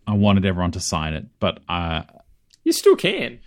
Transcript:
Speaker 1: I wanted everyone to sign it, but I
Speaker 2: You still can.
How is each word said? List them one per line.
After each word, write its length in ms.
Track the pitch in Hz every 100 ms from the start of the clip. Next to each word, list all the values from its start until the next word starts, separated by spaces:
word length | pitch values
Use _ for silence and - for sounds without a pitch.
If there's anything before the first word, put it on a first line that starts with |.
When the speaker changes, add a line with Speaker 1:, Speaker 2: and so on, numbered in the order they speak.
| -
Speaker 1:
I 80 |
wanted 300 | 104 104 98
everyone 260 | 95 90 90
to 80 | 92
sign 340 | - 82 78
it, 120 | 78 - _
but 180 | 95 - -
I 360 | 87 85 80 - _ _ _ _ _
Speaker 2:
You 100 | 320
still 220 | 339 403
can. 460 | 381 196 311 113 120